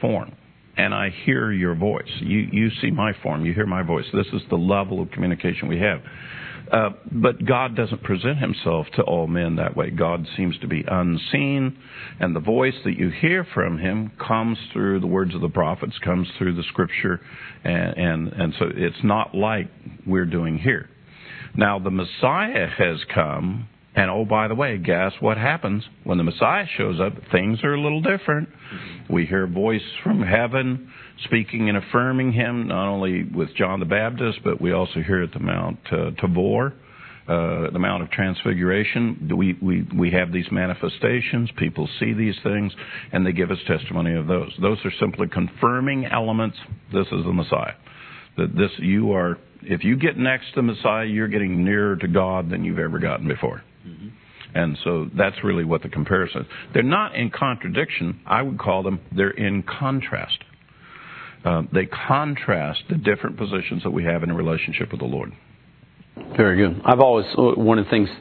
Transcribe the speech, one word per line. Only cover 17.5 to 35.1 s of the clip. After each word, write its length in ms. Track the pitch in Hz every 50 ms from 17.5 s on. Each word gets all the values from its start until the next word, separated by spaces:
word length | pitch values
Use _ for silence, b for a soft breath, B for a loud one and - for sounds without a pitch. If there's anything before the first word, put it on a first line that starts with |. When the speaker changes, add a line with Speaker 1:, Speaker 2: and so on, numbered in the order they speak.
| B B B
Speaker 1:
and, 340 | 90 87 85 87 87 82 -
and, 300 | 90 85 80 80 80 - -
and 200 | - 87 82 -
so 100 | - 90 80 80
it's 300 | 85 87 85 82 - -
not 320 | 104 101 110 107 - -
like 340 | 95 101 107 110 104 92 - - - - - - - -
we're 200 | 95 92 92 90
doing 320 | 85 82 85 85 82 80 78
here. 300 | 80 135 123 80 73 - - - - B B B B B B B B B B
Now, 240 | - 107 101 101 98
the 100 | 92 98
Messiah 800 | 92 95 90 87 - - - 123 147 180 208 220 262 117 87 82
has 300 | - - 98 87 82 76 - - -
come, 560 | - 80 76 71 71 80 90 95 113 117 110 - _ _ _ _
and 120 | - 98 92
oh, 160 | 92 107 113
by 220 | 104 107 107 107
the 80 | 107 113
way, 240 | 117 143 135 110 95
guess 320 | 85 87 87 85 92 98 - -
what 200 | 120 113 110 110
happens? 440 | 110 135 156 170 - 110 101 104 113 - - - -
When 140 | - 92 90
the 60 | 85
Messiah 420 | 82 85 - 113 113 160 202 196 160 - -
shows 220 | 107 101 90 80
up, 140 | 92 101 - - - - -
things 320 | 90 92 104 110 113 -
are 100 | 143 147
a 60 | 143
little 200 | 147 147 151 156
different. 480 | 160 269 196 190 - - 151 147 160 - - B B B B 92 B B B B B -
We 180 | - 87 82
hear 160 | 76 92 95 95
a 60 | 90
voice 340 | 87 92 101 113 113 107 - - - - -
from 180 | 180 220 196 107
heaven, 720 | 87 95 113 120 120 120 131 131 127 127 131 127 B B B B B B - -
speaking 440 | - - 117 107 - - 117 110 107
and 100 | 101 101
affirming 540 | 95 - - 120 123 131 131 131 131 127 117
him, 360 | 117 120 120 120 120 113 101
not 200 | 92 90 95 101
only 360 | 101 98 95 95 92 90 85
with 300 | - - 87 82 76 -
John 260 | - 98 92 95 -
the 60 | 90
Baptist, 540 | 80 95 104 110 117 123 120 127 117 104 - -
but 180 | 101 87 -
we 120 | - 87 90
also 300 | 87 92 - - 82 80
hear 200 | 80